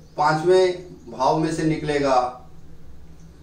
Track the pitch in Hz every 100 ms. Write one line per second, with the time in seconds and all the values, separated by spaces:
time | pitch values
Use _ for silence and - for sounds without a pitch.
0 | - - 151 156 170 185 185 180 - -
1 | 117 117 139 160 160 160 156 151 151 143
2 | 139 127 123 - - - - - - -
3 | - - - -